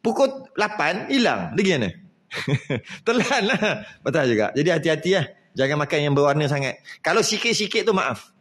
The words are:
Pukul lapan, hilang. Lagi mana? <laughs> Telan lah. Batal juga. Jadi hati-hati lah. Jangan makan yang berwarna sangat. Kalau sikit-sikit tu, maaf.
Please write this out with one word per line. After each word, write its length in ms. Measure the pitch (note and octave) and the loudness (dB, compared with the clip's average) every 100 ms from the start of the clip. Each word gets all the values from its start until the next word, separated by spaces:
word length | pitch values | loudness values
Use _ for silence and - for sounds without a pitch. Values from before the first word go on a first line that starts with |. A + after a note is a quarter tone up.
Pukul 480 | A3+ A#3 C4+ - - - | -2 2 0 0 -10 -4
lapan, 520 | G#3 - D3+ F#3 - | -2 0 -2 -2 -2
hilang. 420 | C4+ G#3 A2 E2+ | 2 2 0 -2
Lagi 160 | F3+ F#3+ D#3 | 0 2 2
mana? 140 | G2+ - - _ _ - - | 0 -4 -20 _ _ -8 -2
<laughs> 580 | C#3+ - B2 - - - | -2 -2 -6 -6 -6 -2
Telan 360 | A#3+ A#3+ C4 G#3 | 0 2 0 0
lah. 160 | A#3 F#3+ B2 - - | 0 0 -2 -8 -8
Batal 240 | - D#3+ C3 | -2 0 2
juga. 200 | A2 G#2 C3+ | 2 2 0
Jadi 140 | D3+ | 0
hati-hati 400 | E3 D#3+ D3+ E3 F#3+ | 2 0 0 2 0
lah. 80 | C#3+ - _ | 0 -8 _
Jangan 240 | - C3+ D3 D3 | -2 0 0 0
makan 140 | D#3 | 0
yang 140 | D3 C#3+ | 2 4
berwarna 300 | C#3+ C#3+ C#3+ | 4 2 0
sangat. 320 | C#3+ C3 - - - | 0 -4 -8 -16 -6
Kalau 160 | D#3 G3 | 0 2
sikit-sikit 640 | D3+ - A#3 - G#3+ A3+ | 0 0 0 0 0 0
tu, 80 | A3 | 0
maaf. 400 | F#3+ C3+ A#2 - _ | 0 0 -6 -12 _